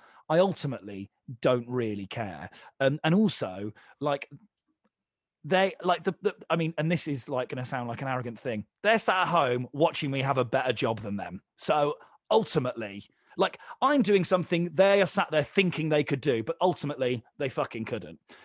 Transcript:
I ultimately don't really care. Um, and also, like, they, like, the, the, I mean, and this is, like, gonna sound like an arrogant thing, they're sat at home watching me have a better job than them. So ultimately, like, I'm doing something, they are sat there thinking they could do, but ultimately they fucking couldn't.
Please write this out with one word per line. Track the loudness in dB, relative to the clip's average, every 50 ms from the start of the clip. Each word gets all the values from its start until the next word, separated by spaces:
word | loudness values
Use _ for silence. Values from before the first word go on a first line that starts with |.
| _ _ _ -14 _ 0
I | 2 2
ultimately | 2 2 0 -4 -6 -8 -8 -8 -10 -12 -12 -12 -12 -14 _ _ _ -18 -8 -2
don't | 2 2 2 2 0 -4
really | -4 -4 -2 -2 -4 -6 -8 -8
care. | -8 -8 -8 -8 -10 -12 -14 -16 -16 -20 -20 -18 -4 0
Um, | 0 0 0 0 2
and | 2 4
also, | 4 4 2 0 -2 -6 -8 -6 -8 -8 -10 -10 -12 -18 -20 _ _
like, | -4 -2 -2 -4 -6 -10 -20 -20 _ _ _ _ _ _ _ _ _ _ _ _ _ _ _ _ _ _ _ _ -4
they, | 0 2 2 2 2 0 -2
like, | -2 -2 -2 0 -2
the, | -4 -4 -2
the, | -2 -4 -4 -4 -4 -2
I | -2 0
mean, | 0 -2 -2 -2
and | -2 0
this | 0 -2 -2 -4
is, | -6 -6 -6 -6
like, | -6 -4 -4 -4
gonna | -6 -8 -8
sound | -6 -6 -6 -6 -6
like | -8 -6
an | -6 -4
arrogant | -4 -4 -4 -6 -10 -8
thing, | -6 -6 -6 -6 -8 -10 _ _ 0
they're | 2 2 2
sat | 2 0 0 0
at | 0 2
home | 2 2 2 2 0 -2 -4 -6
watching | -2 0 0 0 0 -2 -4 -4
me | -2 -2
have | -2 0 0 0
a | 0
better | 0 0 0 0 0 -2
job | -2 -2 -2 -2 -4
than | -6 -8 -8
them. | -8 -8 -10 -12 -14 -16 _ _ -8
So | -4 -2 0 2 0 0 -2 -6 -12 -20 _ _ _ 0
ultimately, | 2 2 2 0 0 -2 -2 -2 -4 -6 -8 -10 -10 -12 -16 -18 _ _ _ _ _ 4
like, | 4 4 2 -4 -16 -18 -4 0
I'm | 2 4 4 4
doing | 6 6 6 6 6
something, | 4 2 2 2 2 0 0 0 2 4
they | 4 6 6 6 6
are | 4
sat | 4 2 0 -2 0
there | 2 0 0
thinking | 2 2 2 2 2 0 0 0 2
they | 2 2 2
could | 2 -2 0
do, | 2 0 0 0 0
but | -4 -2 0
ultimately | 0 0 0 0 -4 -6 -4 -2 -2 -2 -2 -4 -6 _ _ -6
they | -6 -4
fucking | -4 -4 -4 -4 -6 -8 -8
couldn't. | -6 -6 -8 -8 -10 -16 -20 _ _ -20 -20 -20